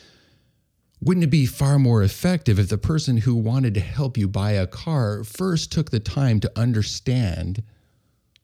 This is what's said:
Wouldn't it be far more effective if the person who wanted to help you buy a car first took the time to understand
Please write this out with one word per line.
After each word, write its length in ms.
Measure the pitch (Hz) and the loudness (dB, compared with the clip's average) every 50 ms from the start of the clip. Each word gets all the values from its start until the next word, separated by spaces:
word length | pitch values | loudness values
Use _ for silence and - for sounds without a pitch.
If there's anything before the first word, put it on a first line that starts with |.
| - - _ _ _ _ _ _ _ _ _ _ _ _ _ _ _ _ _ - | -20 -20 _ _ _ _ _ _ _ _ _ _ _ _ _ _ _ _ _ -4
Wouldn't 240 | - 139 185 185 170 | 0 0 2 2 2
it 60 | 135 | 2
be 160 | 147 156 131 | 4 2 2
far 320 | 117 - - 139 139 143 139 | 2 0 0 2 2 4 4
more 240 | 131 120 117 110 98 | 4 4 4 4 4
effective 560 | 101 - - - 180 180 165 - 120 101 95 | 2 2 0 0 0 0 0 2 2 2 2
if 100 | 101 90 | 2 0
the 80 | 107 | 0
person 400 | 104 - - 160 156 - 139 123 | -2 0 0 0 0 0 0 0
who 180 | 113 107 131 120 | 2 2 2 0
wanted 380 | 117 107 110 123 135 131 117 98 | 0 0 0 0 0 0 0 0
to 60 | 101 | -2
help 380 | 87 - - 127 147 131 - - | -2 -4 -4 -4 -4 -4 -2 -2
you 100 | 98 98 | -2 0
buy 240 | 101 101 101 104 104 | 0 -2 0 0 0
a 140 | 98 92 | 0 0
car 580 | 90 - - - 165 160 143 117 104 104 104 110 | -2 -6 -8 -6 -4 -2 0 0 -2 -2 -4 -8
first 480 | 107 - - 185 190 170 160 - - - | -10 -8 -4 -2 0 0 -2 -2 -2 -4
took 180 | 165 151 - | -4 -2 -2
the 80 | - 110 | -2 -4
time 420 | - - - 143 135 127 110 107 | -4 -4 -2 0 0 2 2 2
to 120 | 101 104 - | 0 -2 -2
understand 1040 | 110 117 123 117 107 104 - - - - 135 127 127 120 92 80 85 85 85 95 110 - - _ _ _ _ _ _ _ _ _ _ _ _ _ _ | -2 0 0 0 0 -2 -2 -6 -6 -4 -2 0 0 0 -2 -2 -4 -6 -6 -6 -6 -8 -10 _ _ _ _ _ _ _ _ _ _ _ _ _ _